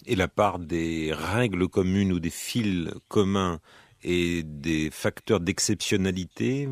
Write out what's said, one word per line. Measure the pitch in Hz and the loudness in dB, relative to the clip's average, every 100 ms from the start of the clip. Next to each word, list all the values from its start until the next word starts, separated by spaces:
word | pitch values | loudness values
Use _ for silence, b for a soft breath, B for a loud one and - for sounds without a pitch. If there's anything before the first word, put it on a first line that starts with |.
| - | -2
Et | 104 | 0
la | 85 | 2
part | - 104 92 | 2 2 0
des | 80 85 82 82 78 | -2 -2 0 -2 -2
règles | 78 78 107 123 90 90 | -4 -2 0 2 2 0
communes | - 92 98 98 | 2 2 2 2
ou | 90 | 0
des | 82 | -2
fils | - - 120 107 90 78 - - | -6 -4 -2 0 0 -4 -8 0
communs | 113 95 98 92 80 b b b _ | 2 4 2 0 -2 b b b _
et | - 87 87 85 | -2 0 2 0
des | 78 73 78 78 78 | -4 -6 -2 0 -2
facteurs | - 110 - - 104 | -2 -4 -4 0 0
d'exceptionnalité, | 87 95 - 101 - 104 95 92 87 - 117 135 139 | 0 0 0 -2 0 2 2 -2 -6 -4 -2 -2 -4